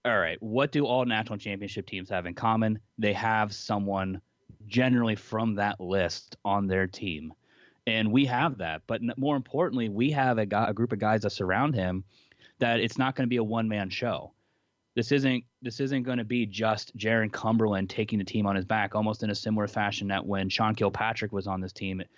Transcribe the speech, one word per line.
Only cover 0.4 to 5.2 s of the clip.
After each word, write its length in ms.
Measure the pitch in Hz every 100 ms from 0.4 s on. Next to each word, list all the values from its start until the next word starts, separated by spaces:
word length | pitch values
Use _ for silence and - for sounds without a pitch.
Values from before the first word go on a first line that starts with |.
what 300 | 107 117 143
do 120 | 151
all 200 | 131 127
national 340 | 120 110 107 101
championship 480 | 104 98 98 107 -
teams 240 | 95 92
have 160 | 92 87
in 80 |
common? 460 | 87 113 110 110 110 - -
They 140 | 107
have 420 | 101 113 110 107
someone 640 | 104 - 107 98 98 95 92 - _ - - 107
generally 480 | 123 127 123 113
from 400 | 107